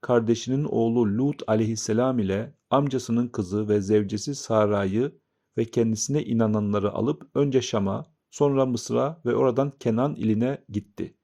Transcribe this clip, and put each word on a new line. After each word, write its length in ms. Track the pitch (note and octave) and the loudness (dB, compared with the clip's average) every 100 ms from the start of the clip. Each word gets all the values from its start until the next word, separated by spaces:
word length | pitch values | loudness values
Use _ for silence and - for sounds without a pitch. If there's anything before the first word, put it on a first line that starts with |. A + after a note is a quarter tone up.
kardeşinin 600 | - A#2+ A2+ A2+ - C3 | 2 2 4 0 0 -2
oğlu 540 | D3+ A2 A#2 A#2 A2 G#2 | -2 0 2 2 2 2
Lut 240 | C3+ C#3 - | 0 -2 -2
aleyhisselam 720 | A2 A2 A2 - A2 B2+ B2+ | 0 0 -2 -2 0 2 0
ile 360 | G2 G2 A#2+ - _ | 0 -2 -4 -14 _
amcasının 580 | C3 C#3+ C3 - A#2 A#2+ | 0 2 -2 -2 -2 -2
kızı 400 | - F#2 G#2 G#2+ | -4 -4 -2 2
ve 120 | G#2 | 0
zevcesi 540 | F#2+ G#2+ G2+ G#2 B2 | 4 2 2 -4 -6
Sara'yı 760 | C#3 - A2 G#2 G#2 G2 G2+ C#3 - _ _ _ - | -10 0 2 2 2 0 0 -2 -6 _ _ _ -4
ve 80 | |
kendisine 600 | A#2 - A2+ G#2+ - C#3+ | -2 0 0 0 -2 -4
inananları 680 | - A2+ A2+ G#2+ G#2 G#2 G2+ | -2 0 2 0 0 0 0
alıp 380 | - A2+ D3+ - | 0 -2 -2 -6
önce 280 | C3 C#3+ C3 | -2 2 2
Şam'a, 440 | A#2+ A2 G2 G#2 D3+ _ _ | 0 -2 -2 -4 -8 _ _
sonra 360 | - D3 C3+ C3 | 0 2 2 2
Mısır'a 540 | A2+ - A#2 C3+ E3 B2 | 0 -2 -2 -2 -2 -2
ve 100 | A#2 | 2
oradan 360 | C3 A#2+ C#3 - | 2 2 -2 -2
Kenan 340 | B2 A2 C3+ | -2 0 0
iline 500 | - A2 G#2+ B2 C#3 _ | -2 0 0 0 -4 _
gitti. 480 | G2+ - - - _ | -8 -8 -12 -12 _